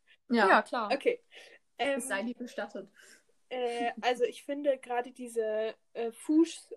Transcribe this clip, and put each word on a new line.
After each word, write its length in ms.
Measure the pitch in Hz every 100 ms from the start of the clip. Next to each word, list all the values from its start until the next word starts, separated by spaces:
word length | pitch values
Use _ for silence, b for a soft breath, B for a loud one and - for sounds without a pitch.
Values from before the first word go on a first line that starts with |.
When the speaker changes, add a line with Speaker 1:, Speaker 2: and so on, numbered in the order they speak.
| _ b -
Speaker 1:
Ja. 180 | 233 196
Speaker 2:
Ja, 140 | 214
klar. 280 | - 254 214
Speaker 3:
Okay. 280 | 277 - - _ B B B _ -
Ähm, 200 | 277 269
Speaker 1:
Es 80 | 269
sei 140 | 196
dir 120 | 233
gestattet. 540 | 233 247 - 208 202 190 B B B B _ -
Speaker 3:
äh, 440 | 254 240 240 233 220
also 240 | 233 247
ich 180 | 226 -
finde 320 | - 285 285 262
gerade 340 | 247 240 247
diese, 640 | 254 247 226 220 214 220 - _
äh, 180 | - 233
Fuß-, 640 | - - 311 330 - -